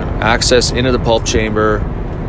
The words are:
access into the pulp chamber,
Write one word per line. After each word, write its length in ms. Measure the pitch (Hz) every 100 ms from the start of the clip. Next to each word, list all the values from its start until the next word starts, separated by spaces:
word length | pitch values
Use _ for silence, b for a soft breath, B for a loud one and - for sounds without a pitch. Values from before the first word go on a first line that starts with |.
| - -
access 500 | 107 117 - 127 -
into 220 | 120 131
the 60 | 123
pulp 260 | 120 113 -
chamber, 580 | 117 110 104 107 104 - - - -